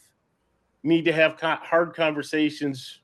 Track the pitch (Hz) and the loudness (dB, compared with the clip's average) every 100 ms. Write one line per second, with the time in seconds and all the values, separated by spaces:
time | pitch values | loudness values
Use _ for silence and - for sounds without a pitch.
0 | _ _ _ _ _ _ _ _ 147 165 | _ _ _ _ _ _ _ _ 0 2
1 | 165 156 156 156 165 151 - 165 170 160 | 2 4 2 2 -4 -4 0 0 0 0
2 | 160 147 135 156 151 147 147 131 - - | -2 -2 -4 0 0 -2 -6 -6 -12 -20